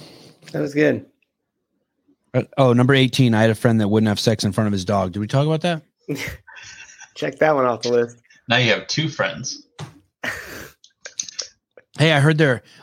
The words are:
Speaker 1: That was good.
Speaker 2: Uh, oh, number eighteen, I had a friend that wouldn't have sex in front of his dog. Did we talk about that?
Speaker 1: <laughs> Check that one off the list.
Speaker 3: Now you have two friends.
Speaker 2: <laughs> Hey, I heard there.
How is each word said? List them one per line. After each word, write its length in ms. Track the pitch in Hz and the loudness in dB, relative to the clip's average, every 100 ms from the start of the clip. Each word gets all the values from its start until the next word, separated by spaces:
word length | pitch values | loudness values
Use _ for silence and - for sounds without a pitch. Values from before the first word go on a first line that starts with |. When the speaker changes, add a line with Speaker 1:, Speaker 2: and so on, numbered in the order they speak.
| - - - _ - | -20 -20 -20 _ -12
Speaker 1:
That 100 | 156 | -8
was 140 | 147 147 | -4 0
good. 320 | 147 117 - _ _ _ _ _ _ _ _ _ _ _ _ 127 | 0 0 -6 _ _ _ _ _ _ _ _ _ _ _ _ -4
Speaker 2:
Uh, 80 | - - | -4 2
oh, 160 | 131 | 4
number 200 | 120 127 | 4 4
eighteen, 400 | 135 127 - 123 | 4 2 2 2
I 80 | 110 | 4
had 80 | 113 | 2
a 60 | 107 | 2
friend 260 | 123 113 | 2 2
that 60 | 101 | 2
wouldn't 200 | 110 107 | 2 2
have 120 | 101 | 0
sex 240 | 117 110 | 0 0
in 80 | 104 | -2
front 160 | 104 104 | -2 -2
of 60 | |
his 120 | 98 92 | -2 -2
dog. 280 | 101 92 | -2 -2
Did 60 | 101 | -6
we 80 | 104 | -4
talk 200 | 135 151 | -2 0
about 140 | 160 | -2
that? 200 | 175 156 - _ - | -4 -6 -10 _ -12
Speaker 1:
<laughs> 1080 | 143 - - - - - - - - - - | -10 -10 -14 -20 -20 -20 -20 -20 -20 -20 -10
Check 240 | 147 - | -8 0
that 160 | 156 143 | 0 2
one 100 | 127 | 0
off 160 | 113 | -2
the 100 | 120 | 0
list. 260 | 120 120 - _ _ - | 0 0 -6 _ _ -2
Speaker 3:
Now 100 | 117 | 0
you 120 | 117 | 2
have 160 | 95 - | 0 -2
two 220 | - 160 | -4 -4
friends. 560 | - 95 - 123 - - - - - _ _ | -4 -6 -6 -12 -14 -18 -20 -20 -20 _ _
Speaker 2:
<laughs> 80 | - - - - - _ _ _ - - - - - _ _ - _ - | -12 -12 -14 -18 -18 _ _ _ -18 -12 -12 -12 -16 _ _ -20 _ 0
Hey, 140 | 160 | 2
I 60 | 156 | 4
heard 180 | 151 156 | 2 4
there. 240 | 147 113 - - | 2 0 -6 -10